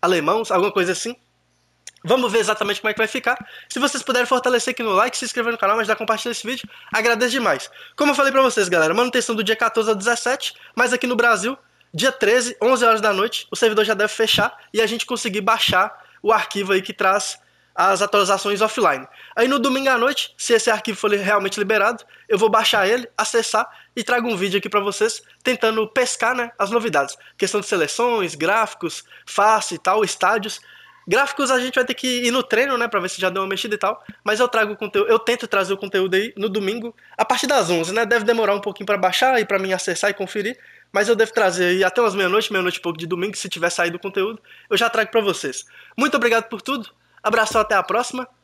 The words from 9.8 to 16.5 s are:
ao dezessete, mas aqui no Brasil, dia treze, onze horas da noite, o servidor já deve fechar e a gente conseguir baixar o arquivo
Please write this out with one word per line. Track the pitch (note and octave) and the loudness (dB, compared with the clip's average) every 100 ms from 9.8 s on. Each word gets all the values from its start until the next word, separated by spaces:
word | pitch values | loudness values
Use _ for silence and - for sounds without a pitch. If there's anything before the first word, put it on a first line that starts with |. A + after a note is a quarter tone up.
| G#3+ | 0
ao | |
dezessete, | G#3+ G3+ A#3 - C#3+ - - - | 0 0 -2 -2 -4 -6 -12 -16
mas | - B3+ | -2 0
aqui | B3 B3 | 0 -2
no | |
Brasil, | A#3+ A#3+ G#3+ G#3 C4+ _ _ _ | 0 2 2 -2 -8 _ _ _
dia | D#3 B3+ | -2 -2
treze, | - G3+ A#3+ A#3+ - | 2 2 2 0 -2
onze | A3+ B3+ A#3 | 0 4 4
horas | A3 | 4
da | G#3+ | 2
noite, | G3 A3 - - | 0 -2 -4 -10
o | - | 0
servidor | A3+ G#3+ | 2 2
já | G#3+ | 2
deve | G#3+ G#3 | 2 0
fechar | - A3 - G3+ - - | 0 0 2 0 -2 -8
e | G#3 | -2
a | A3 | -2
gente | A3+ | -2
conseguir | - A#3+ A#3+ G3 | -6 -4 -4 -2
baixar | G3+ A3 - F#3 F3 - - _ | 0 2 2 2 0 -4 -20 _
o | G#3 | 0
arquivo | A3 - | 2 0